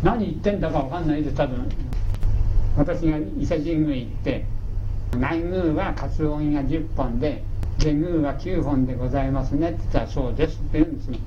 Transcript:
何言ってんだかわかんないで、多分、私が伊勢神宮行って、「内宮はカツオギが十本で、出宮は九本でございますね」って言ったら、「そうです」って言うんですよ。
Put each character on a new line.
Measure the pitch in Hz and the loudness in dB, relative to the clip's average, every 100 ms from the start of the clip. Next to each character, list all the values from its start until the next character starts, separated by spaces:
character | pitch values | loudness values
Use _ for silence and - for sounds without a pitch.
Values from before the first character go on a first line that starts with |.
何 | - 233 185 | 2 2 -2
言 | |
っ | 156 | 0
て | 202 | 0
ん | 202 | 0
だ | 165 | 0
か | 151 | -2
わ | 139 | -2
か | 175 | -2
ん | 156 | -2
な | 147 | 0
い | |
で、 | 143 | 0
多 | 139 139 | 0 -2
分、 | 127 131 - - - - - - - - - - - | -2 -2 -2 -2 -2 0 2 2 4 4 6 4 4
私 | 147 165 165 | 2 2 2
が | 151 151 160 | 0 -2 -2
伊 | - | 0
勢 | 165 | 0
神 | 151 160 | 0 0
宮 | 151 131 | 0 0
行 | 117 | -4
っ | |
て、 | - 143 117 - - - - - - - 123 | -4 -2 -2 -2 -2 -2 -2 -2 -2 -2 -2
「内 | 135 165 | 0 -2
宮 | 170 185 170 | -2 0 0
は | 151 147 | 0 0
カ | - 139 | -2 -2
ツ | - 151 | 0 0
オ | 147 | 0
ギ | 151 | 0
が | 147 131 | 0 0
十 | 156 156 - | -2 -2 -2
本 | 127 233 | 0 0
で、 | - - - - - - | 0 -2 -4 -2 -2 2
出 | 156 | 2
宮 | 147 175 165 143 | 2 0 0 0
は | 135 | -2
九 | 160 147 | -2 0
本 | 143 139 127 | 2 2 2
で | 127 | 0
ご | 127 | 0
ざ | 135 | 0
い | 135 | 0
ま | 139 131 | 0 0
す | |
ね」 | 143 165 | 0 0
っ | |
て | 160 | -2
言 | - | 0
っ | |
た | 135 | 0
ら、 | 113 | 0
「そ | - 127 | -2 -2
う | |
で | 113 156 | 2 0
す」 | - | 0
っ | |
て | - 151 | -2 2
言 | |
う | 160 | 2
ん | 135 | 0
で | |
す | - | -6
よ。 | 117 | -4